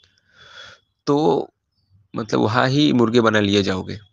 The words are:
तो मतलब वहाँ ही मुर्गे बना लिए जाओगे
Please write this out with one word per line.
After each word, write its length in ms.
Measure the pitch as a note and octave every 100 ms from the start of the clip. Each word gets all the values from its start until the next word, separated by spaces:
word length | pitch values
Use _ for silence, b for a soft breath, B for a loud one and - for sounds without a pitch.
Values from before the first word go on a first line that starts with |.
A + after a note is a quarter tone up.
| B B B B B B B B _ _ -
तो 420 | C#3+ E3 D3 - _ _ _ _ _ _ A#2
मतलब 240 | A2 C3
वहाँ 280 | A2+ B2 C3
ही 240 | C#3 D3+
मुर्गे 280 | B2+ A2+ A#2+
बना 200 | A2 G#2+
लिए 220 | G2+ G2+
जाओगे 360 | G2 F#2 F#2 G2 -